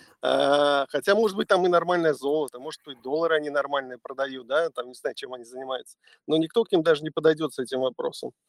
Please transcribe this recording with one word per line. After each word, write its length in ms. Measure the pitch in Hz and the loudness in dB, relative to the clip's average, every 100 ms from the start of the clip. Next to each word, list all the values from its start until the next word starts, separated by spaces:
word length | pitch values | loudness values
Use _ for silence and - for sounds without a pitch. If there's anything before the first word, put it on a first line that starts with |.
| - _ | -20 _
А, 640 | 135 135 139 143 143 143 139 | 0 2 4 4 4 2 0
хотя, 260 | 143 196 202 | -2 2 4
может 200 | 220 196 | 2 0
быть, 100 | 220 | 0
там 180 | 185 180 | 2 4
и 40 | |
нормальное 440 | 170 170 175 165 | 4 4 4 2
золото, 460 | 131 135 156 135 123 | 0 0 0 -2 -8
может 220 | 147 - 151 | -14 -14 -18
быть, 160 | 123 | -14
доллары 340 | 127 151 165 156 | -6 -2 2 0
они 120 | 151 | 0
нормальные 480 | 143 143 143 131 123 | -2 -2 -4 -6 -12
продают, 500 | - 131 135 131 120 | -14 -6 -6 -6 -2
да, 220 | 147 165 | 0 0
там, 180 | 127 123 | -4 -10
не 40 | |
знаю, 220 | 127 135 120 | -8 -8 -8
чем 180 | 131 | -12
они 100 | 127 | -14
занимаются. 540 | 117 127 131 127 - - _ _ - | -14 -14 -8 -8 -10 -20 _ _ -2
Но 100 | 156 | 0
никто 260 | 160 233 | 0 0
к 80 | 226 | 2
ним 120 | 180 | 2
даже 200 | 165 147 | 4 2
не 60 | 156 | 0
подойдёт 440 | 160 156 156 151 | 2 2 2 -2
с 60 | - | -4
этим 220 | 120 131 | -4 -2
вопросом. 500 | 131 117 143 - 127 - | -2 -2 -6 -6 -12 -14